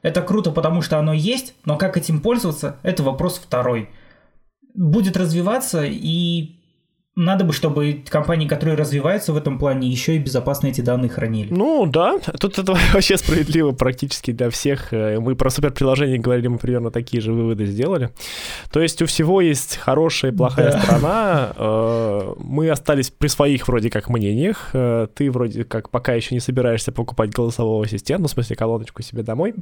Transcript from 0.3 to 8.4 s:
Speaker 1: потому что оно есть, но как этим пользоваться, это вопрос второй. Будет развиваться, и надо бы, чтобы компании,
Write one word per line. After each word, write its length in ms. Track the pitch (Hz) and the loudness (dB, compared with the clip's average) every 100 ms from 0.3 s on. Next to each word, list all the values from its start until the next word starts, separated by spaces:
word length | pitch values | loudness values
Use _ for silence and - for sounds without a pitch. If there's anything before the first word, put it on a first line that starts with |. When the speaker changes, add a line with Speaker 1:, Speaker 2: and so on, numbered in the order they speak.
| 214 175 | 0 0
Speaker 1:
потому 320 | 147 151 170 | 0 0 0
что 160 | - 156 | 0 0
оно 140 | 156 | 2
есть, 420 | 156 190 262 - _ | 2 0 -2 -6 _
но 120 | 151 151 | -4 0
как 200 | 190 170 | 0 0
этим 240 | 160 151 | 0 0
пользоваться, 560 | 226 240 170 147 139 - | 2 0 0 -4 -6 -4
это 200 | 180 175 | -4 0
вопрос 360 | 135 135 180 - | 0 0 -4 -4
второй. 500 | - 123 123 117 101 - - _ _ _ _ _ _ | -4 -2 0 -2 -4 -14 -20 _ _ _ _ _ _
Будет 420 | 190 160 214 190 180 | 0 2 4 2 0
развиваться, 680 | 175 170 185 247 - 165 | 0 0 0 -2 -2 -2
и 680 | 143 - 156 170 170 170 156 - _ _ _ _ _ 180 | -2 -4 -4 -2 -2 -2 -6 -12 _ _ _ _ _ -2
надо 260 | 170 190 170 | 2 2 2
бы, 80 | |
чтобы 480 | 147 160 143 147 143 - | 0 0 0 0 -2 -2
компании, 360 | 151 156 165 | -2 0 0